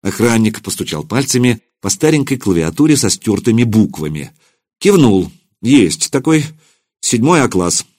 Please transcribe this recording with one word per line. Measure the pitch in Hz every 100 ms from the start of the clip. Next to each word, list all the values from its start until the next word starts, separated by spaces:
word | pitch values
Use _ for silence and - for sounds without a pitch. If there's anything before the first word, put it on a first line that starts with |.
Охранник | 101 - 117 113 110 110
постучал | - - 92 76
пальцами | 78 117 143 127 123 113 _ _
по | 98
старенькой | - 151 160 135 131
клавиатуре | 101 85 80 82 156 147
со | 101
стёртыми | - - 98 123 113
буквами. | 117 110 101 - 76 76 69 _ _ _ _ _
Кивнул. | 196 196 127 95 87 _ _ _
"Есть | 113 139 90 - -
такой. | 139 143 156 151 - _ _ _ _
Седьмой | - 117 135 175
А-класс. | 127 95 87 - -